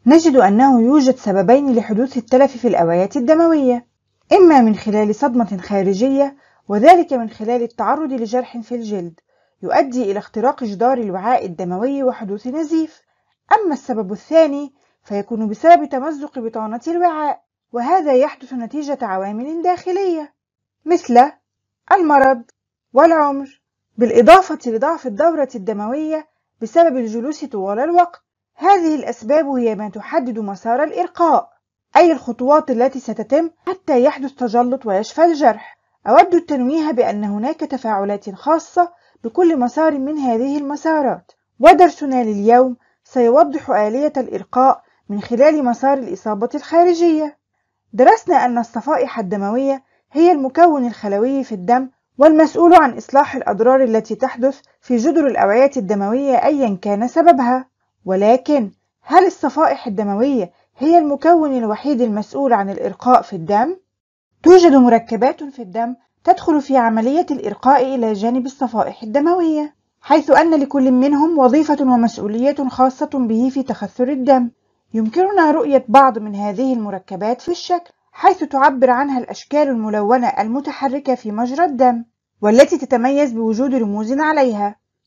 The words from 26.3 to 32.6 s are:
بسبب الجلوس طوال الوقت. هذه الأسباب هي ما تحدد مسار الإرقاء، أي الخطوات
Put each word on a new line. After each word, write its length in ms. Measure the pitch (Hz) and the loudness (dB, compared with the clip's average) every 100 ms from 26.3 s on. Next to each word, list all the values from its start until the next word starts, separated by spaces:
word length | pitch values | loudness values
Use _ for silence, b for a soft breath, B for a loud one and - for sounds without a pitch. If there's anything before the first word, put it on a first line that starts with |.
| _ _ _ | _ _ _
بسبب 360 | 220 339 330 254 | -2 2 2 0
الجلوس 480 | 226 226 262 302 302 | -6 -6 -8 -10 -10
طوال 340 | 208 190 208 | -8 -6 -4
الوقت. 440 | 311 349 349 - _ _ _ _ | 0 2 0 -4 _ _ _ _
هذه 400 | 349 403 330 302 | 2 2 2 -2
الأسباب 520 | - - 220 302 277 | -6 -10 -2 -2 0
هي 260 | 254 226 208 | -2 -2 -4
ما 140 | 208 | -10
تحدد 500 | 214 - 320 247 226 | -12 -6 -6 -4 -8
مسار 440 | 208 190 - 247 | -10 -8 -4 -2
الإرقاء، 640 | 302 - 359 - 339 233 - _ _ _ _ - | -2 -4 -6 -2 0 0 -2 _ _ _ _ 2
أي 140 | 349 | 2
الخطوات 600 | 285 - 226 254 302 | 2 -6 -6 0 2